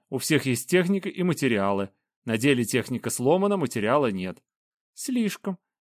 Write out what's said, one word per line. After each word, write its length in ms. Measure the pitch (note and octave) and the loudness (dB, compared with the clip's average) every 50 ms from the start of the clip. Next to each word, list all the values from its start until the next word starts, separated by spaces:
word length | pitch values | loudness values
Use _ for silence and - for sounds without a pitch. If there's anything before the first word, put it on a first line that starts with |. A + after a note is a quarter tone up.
| _ - | _ -8
у 100 | C#3 B2+ | -6 -4
всех 280 | - - D#3 C#3 - | 0 2 2 2 2
есть 220 | C3+ B2 A#2 - - | 2 -2 -2 -2 0
техника 400 | F3 F#3 F3 F3 G3+ G3 - G3+ | 2 2 2 2 0 -2 -2 -4
и 140 | - - F3+ | -4 -2 -2
материалы. 680 | F3+ D#3 - - C3 A#2 G2+ G2 G2 G2+ G2 G2 G2 _ _ _ _ _ _ - | -2 0 0 0 2 2 2 2 2 2 0 -2 -4 _ _ _ _ _ _ -6
На 120 | A2+ A2+ | -4 -2
деле 280 | A2+ A2+ C#3+ C#3 B2 A#2+ | 2 2 2 2 2 2
техника 460 | - - B2 G#2+ - B2+ A#2 - A2+ | 0 0 -2 -2 -2 -6 -6 -6 -6
сломана, 460 | - - B2 C3+ E3 F#3 G3 G3+ G3+ | -4 0 2 2 2 4 2 2 0
материала 540 | F#3+ D#3 A#2 - A#2 G2+ G#2+ B2+ D3+ C#3+ A#2+ | 0 -2 -2 -2 -2 0 2 2 2 2 0
нет». 320 | G2 F#2+ F#2 F#2 F2 - _ _ _ _ _ _ _ _ _ _ _ | -2 -2 -4 -6 -8 -12 _ _ _ _ _ _ _ _ _ _ _
«Слишком. 640 | - - - B3+ B3 A3+ G3+ - - - G3+ F#3 - _ _ _ _ | -12 -8 -4 -2 0 0 -2 -4 -6 -6 -8 -8 -8 _ _ _ _